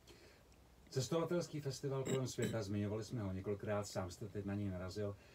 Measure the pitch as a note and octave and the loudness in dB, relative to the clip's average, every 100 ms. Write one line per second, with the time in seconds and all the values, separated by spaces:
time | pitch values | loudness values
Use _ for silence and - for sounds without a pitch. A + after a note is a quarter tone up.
0 | - - - - - - - - - C3+ | -20 -20 -20 -20 -20 -20 -20 -20 -4 -2
1 | B2 E3 E3 F3 - D3+ C#3 - C#3 C3+ | 2 2 4 2 2 -2 -2 -2 0 0
2 | C3 C3 B2+ - A2 A2+ G2+ G#2 G#2 A2 | 2 2 2 2 2 2 0 2 2 0
3 | G#2+ B2 G2 F#2+ G2+ G2+ G#2+ G#2 G#2 - | -2 -2 0 -2 -2 -2 2 0 2 -2
4 | F#2 - G2+ G#2 G2 G2+ G2+ F2+ F#2 G2 | -2 -4 -6 -4 0 0 0 0 -2 0
5 | G2+ G2+ - | -2 -2 -12